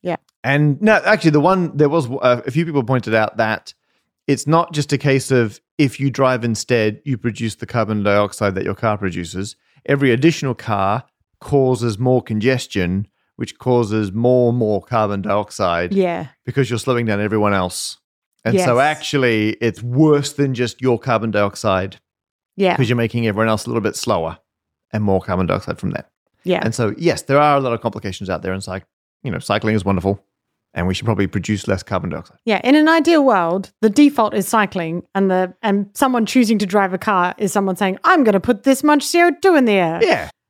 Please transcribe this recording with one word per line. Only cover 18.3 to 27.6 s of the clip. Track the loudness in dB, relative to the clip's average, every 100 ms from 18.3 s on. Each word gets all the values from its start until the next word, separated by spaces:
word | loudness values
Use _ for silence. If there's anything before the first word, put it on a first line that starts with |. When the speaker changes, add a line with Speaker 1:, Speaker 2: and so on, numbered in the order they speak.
| _
Speaker 2:
And | -2 0
so | 2 2
Speaker 1:
Yes. | 0 -2
Speaker 2:
actually | -4 0 0 2 0 -2
it's | -4 -4
worse | -2 2 4 4 0
than | -4 -2 -2
just | -4 -2
your | -2 -2
carbon | 0 -2 0
dioxide | 0 0 -2 -2 -2 -2 -10 _ _ _ _ _ -2
Speaker 1:
Yeah. | 0 2
Speaker 2:
'cause | 0
you're | 0
making | -2 -2 -2
everyone | 0 0
else | 0 -2
a |
little | -4
bit | -4 -4
slower | -2 -2 -2 -8 _ _ _ _ _
and | -2
more | 0 0
carbon | 0 -2 0
dioxide | -2 -4 -8
from | -6
that. | -8 -12 _ _ _
Speaker 1:
Yeah. | -4 -2
Speaker 2:
And | -2
so, | -2 -4 0
yes, | -2 -2
there | 0 2
are | 4
a |
lot | 2